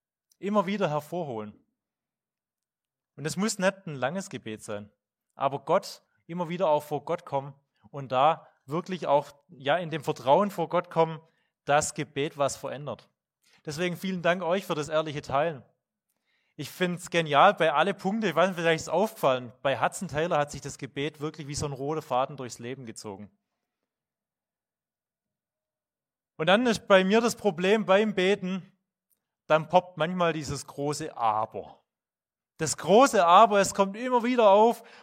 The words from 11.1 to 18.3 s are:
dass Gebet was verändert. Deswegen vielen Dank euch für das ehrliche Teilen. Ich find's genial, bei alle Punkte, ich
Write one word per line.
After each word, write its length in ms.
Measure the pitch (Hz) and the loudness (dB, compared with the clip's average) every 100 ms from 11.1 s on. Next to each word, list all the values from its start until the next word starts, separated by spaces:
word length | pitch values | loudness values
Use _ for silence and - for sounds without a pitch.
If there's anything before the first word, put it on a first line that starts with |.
| 156 _ _ _ _ | -2 _ _ _ _
dass 300 | - 147 - | 0 0 0
Gebet 440 | - 147 - 151 143 | -8 -10 -6 -6 -2
was 200 | 135 - | -4 -4
verändert. 520 | 135 127 147 107 _ _ _ _ _ _ - | -12 -12 -12 -14 _ _ _ _ _ _ -12
Deswegen 320 | 151 180 170 | -6 -4 -4
vielen 240 | 190 185 | -6 -2
Dank 220 | 170 180 | 0 0
euch 220 | 165 190 202 | 0 -2 -2
für 100 | 151 | -6
das 140 | 147 | -2
ehrliche 320 | 156 156 147 | -2 -2 -6
Teilen. 420 | - 135 165 135 - _ _ _ _ _ _ _ _ - | -4 -2 -2 -4 -16 _ _ _ _ _ _ _ _ -14
Ich 120 | 139 | -12
find's 400 | - 180 170 - | -4 -4 -4 -4
genial, 440 | 170 156 143 180 | -2 2 6 6
bei 200 | 202 160 | 6 2
alle 200 | 147 175 | 2 0
Punkte, 360 | 190 185 226 | -2 -4 -2
ich 60 | 208 | -2